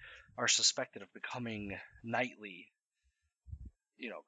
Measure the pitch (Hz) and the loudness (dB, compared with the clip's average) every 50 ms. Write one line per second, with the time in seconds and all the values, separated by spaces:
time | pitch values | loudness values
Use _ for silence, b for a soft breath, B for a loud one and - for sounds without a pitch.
0 | B B B B B B B 127 123 110 - - - - - - 127 - - 107 | B B B B B B B 2 4 6 6 8 8 6 6 4 0 -2 -2 -12
1 | 98 - _ 107 - - - 127 120 113 110 104 104 101 95 90 B B B B | -12 -12 _ -8 -6 -4 -4 -2 -2 -2 -2 -2 -2 -2 -4 -4 B B B B
2 | - 117 120 117 127 120 - 104 104 101 90 87 - - _ _ _ _ _ _ | -4 0 2 2 2 2 0 -6 -10 -10 -10 -10 -16 -18 _ _ _ _ _ _
3 | _ _ _ _ _ _ _ _ _ - - - - - _ _ _ _ _ - | _ _ _ _ _ _ _ _ _ -12 -10 -10 -10 -14 _ _ _ _ _ -10
4 | 139 113 95 78 - | -8 -6 -6 -8 -10